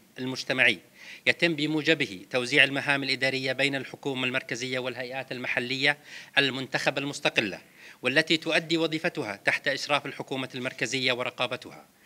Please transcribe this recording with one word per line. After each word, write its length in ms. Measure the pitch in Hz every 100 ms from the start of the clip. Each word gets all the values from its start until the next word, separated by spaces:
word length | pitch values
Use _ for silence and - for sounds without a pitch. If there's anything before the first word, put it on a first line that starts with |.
| - -
المجتمعي، 600 | 131 131 - 131 123 92 - - - - -
يتم 280 | - 170
بموجبه 720 | 147 151 156 143 160 123 95 -
توزيع 340 | 127 123 143
المهام 380 | 135 139 139 139
الإدارية 500 | 135 131 131 131 131
بين 220 | 127 139
الحكومة 520 | 135 123 - 143 127 127
المركزية 520 | 127 - 120 127 131
والهيئات 540 | 127 120 127 131 127
المحلية 680 | 127 123 131 123 131 139 147 - - - -
المنتخبة 640 | 139 127 131 147 156 143
المستقلة، 600 | 143 135 156 - 104 82 - - - -
والتي 340 | 127 139 156 160
تؤدي 400 | 160 160 156 165
وظيفتها 600 | 160 156 175 160 113 101
تحت 320 | - - 147
إشراف 380 | 131 - 143 135
الحكومة 420 | 123 131 131 127
المركزية 580 | 131 127 - 123 131 127
ورقابتها، 720 | 123 123 123 127 123 92 - - _